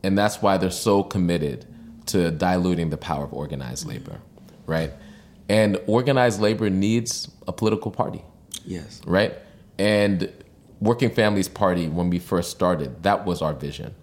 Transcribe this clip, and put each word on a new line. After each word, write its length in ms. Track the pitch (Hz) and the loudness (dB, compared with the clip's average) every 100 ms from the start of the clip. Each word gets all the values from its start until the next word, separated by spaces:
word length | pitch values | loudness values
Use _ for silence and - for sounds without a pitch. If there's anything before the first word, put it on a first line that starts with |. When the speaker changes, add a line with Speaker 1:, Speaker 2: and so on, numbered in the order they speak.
Speaker 1:
And 140 | 95 98 | 2 2
that's 220 | 104 - | 2 2
why 160 | 104 95 | 2 4
they're 140 | 92 | 0
so 320 | - 113 101 | 0 2 2
committed 640 | 95 95 87 85 73 62 - - - - - | 2 0 0 0 -2 -6 -14 -20 -20 -14 -2
to 240 | 98 85 | 0 2
diluting 580 | 80 90 90 90 85 82 | 2 0 2 2 0 -2
the 80 | 76 | -4
power 280 | - 73 | -6 -6
of 100 | 71 | -6
organized 520 | 64 73 69 64 62 - | -8 -8 -8 -8 -10 -10
labor, 320 | - - - - - - - - | -12 -12 -16 -18 -20 -20 -16 -4
right? 260 | 82 80 - - - - - - | -2 -2 -8 -20 -20 -20 -18 0
And 280 | 107 107 95 - | 4 4 2 2
organized 540 | 110 127 131 123 101 | 2 2 4 2 2
labor 300 | 104 107 107 | 0 2 0
needs 580 | 95 101 117 117 - - - - | 2 2 0 -2 -8 -10 -12 -12
a 60 | |
political 380 | - 107 107 110 | 0 0 0 -4
party. 340 | - - - - - - - | -4 -4 -4 -14 -20 -18 -16
Speaker 2:
Yes. 380 | - 90 71 - - | -12 -12 -12 -14 0
Speaker 1:
Right? 280 | 90 107 - - - - - | 2 2 -2 -18 -20 -18 -2
And 540 | 101 104 104 92 90 - - - - - | 2 4 4 2 -2 -8 -20 -20 -20 -2
Working 300 | 104 120 117 | 0 2 2
Families 380 | 117 107 101 95 | 4 2 2 -2
Party, 400 | - 98 90 80 | 2 2 2 0
when 200 | 82 90 | 0 0
we 120 | 87 | -2
first 300 | - 90 85 | 0 -2 -2
started, 500 | - 90 85 69 - | 0 0 0 -4 -2
that 240 | 90 104 98 | 0 0 -2
was 160 | 85 | -2
our 100 | 78 | -2
vision 420 | 73 71 - 62 - | -4 -8 -10 -14 -16